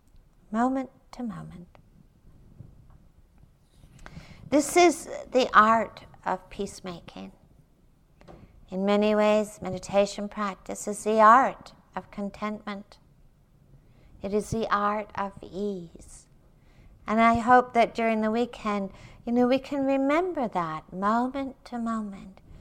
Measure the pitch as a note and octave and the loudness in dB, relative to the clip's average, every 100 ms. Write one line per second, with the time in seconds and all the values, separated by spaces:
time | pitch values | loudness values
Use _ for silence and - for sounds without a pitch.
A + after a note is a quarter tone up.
0 | _ - _ _ _ G#3+ B3+ C4+ B3+ - | _ -20 _ _ _ -2 0 -2 -6 -14
1 | _ - A#3+ E3+ D#3 F3 F3 - _ - | _ -12 -10 -10 -14 -18 -20 -20 _ -20
2 | - _ - - - - - - - - | -20 _ -20 -20 -20 -20 -20 -20 -20 -20
3 | - _ _ _ - _ _ _ - - | -20 _ _ _ -20 _ _ _ -20 -20
4 | - - - - - C#4+ D4 F4 F4 - | -20 -20 -20 -20 0 0 2 6 6 4
5 | - - - B3+ B3 F#3+ G#3+ A3+ G#3 - | -6 -14 -2 0 4 6 6 4 0 -10
6 | - - F3+ F#3 - - G3 - F#3+ E3+ | -20 -10 -6 -6 -6 -10 -10 -10 -14 -14
7 | - F#3 F#3+ - _ - _ _ _ _ | -16 -18 -18 -20 _ -20 _ _ _ _
8 | _ _ - - - - - F#3 G3 G#3 | _ _ -20 -20 -20 -20 -12 -4 0 2
9 | G#3+ G#3 G#3 G#3+ G#3 - F3+ F3+ - G3 | 2 2 4 2 0 -8 -10 -10 -2 0
10 | G3+ - G#3 - G#3 F#3 - G3 - G#3 | 0 -2 -10 -6 -6 -8 -12 -10 -8 -6
11 | G#3+ A3 G#3+ B3 A#3 - - - _ F#3+ | 0 6 8 8 6 -2 -16 -20 _ -14
12 | - - G3+ - G#3+ G#3+ - G3+ - - | -12 -12 -12 -8 -10 -8 -10 -12 -14 -20
13 | _ _ - _ _ _ _ - _ - | _ _ -20 _ _ _ _ -20 _ -20
14 | - - G3 G#3 G3+ A3+ A3 G3+ G#3 G#3 | -20 -12 -4 -4 -2 -4 -2 0 0 -4
15 | G#3 - G3 - - F3 G#3 F#3+ E3+ - | -6 -8 -8 -8 -14 -8 -6 -6 -12 -20
16 | - - - _ _ _ _ - - - | -20 -20 -20 _ _ _ _ -20 -20 -20
17 | - A3 A3+ A#3 A3+ B3+ B3 A#3 A3+ - | -4 2 4 4 6 6 6 2 2 2
18 | A3+ A3 A3 A3+ A#3+ - G#3+ G3+ G3 - | 0 0 0 0 -2 -4 -4 -4 -6 -12
19 | - - - A#3+ B3 C4 C4 C#4+ C4+ C4+ | -20 -14 -2 2 2 2 -2 -4 0 0
20 | C4+ D4+ F#4 D#4+ A3+ F#3 E3 D#3 - F3+ | 2 0 0 -4 -4 -4 -4 -8 -12 -4
21 | G3+ A#3 B3+ C4+ C4+ - - A#3+ A3+ A3+ | 0 0 -2 -6 -10 -12 -14 -8 -6 -6
22 | G#3 G3 G#3+ F#3+ - - | -8 -12 -18 -20 -20 -20